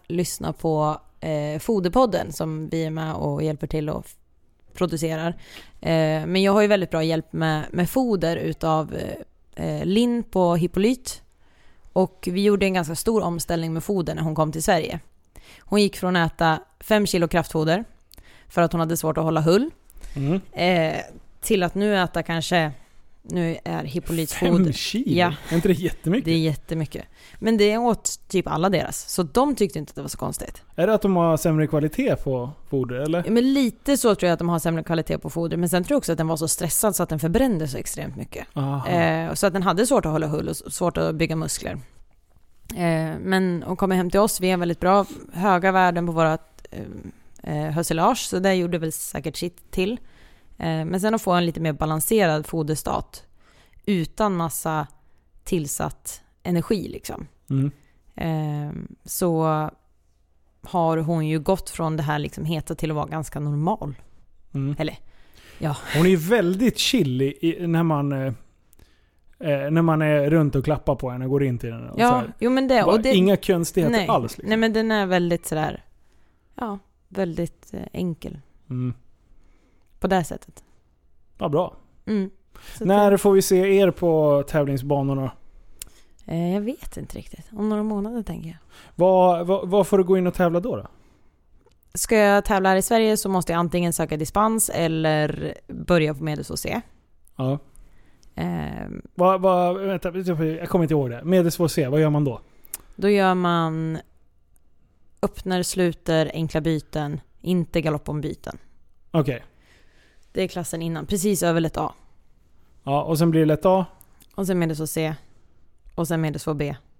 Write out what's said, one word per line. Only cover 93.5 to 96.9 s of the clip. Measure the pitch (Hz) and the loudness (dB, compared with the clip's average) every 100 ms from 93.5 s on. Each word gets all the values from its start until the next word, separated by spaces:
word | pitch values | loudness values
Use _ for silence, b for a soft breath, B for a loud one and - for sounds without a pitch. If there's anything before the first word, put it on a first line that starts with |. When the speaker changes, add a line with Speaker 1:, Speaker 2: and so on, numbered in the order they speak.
Speaker 1:
jag | 170 | -2
antingen | 175 180 175 | 0 0 0
söka | - 160 151 | -2 -4 -4
dispens | 156 202 220 226 - | -2 0 2 2 -2
eller | - 165 160 156 156 151 151 151 - - | 0 0 0 0 2 0 -4 -8 -10 -14
börja | - - 175 151 | -8 0 2 2
på | 143 | -2
medels | 156 147 - | -6 -6 -8
O | - | -8
C. | - 233 - | -6 -6 -8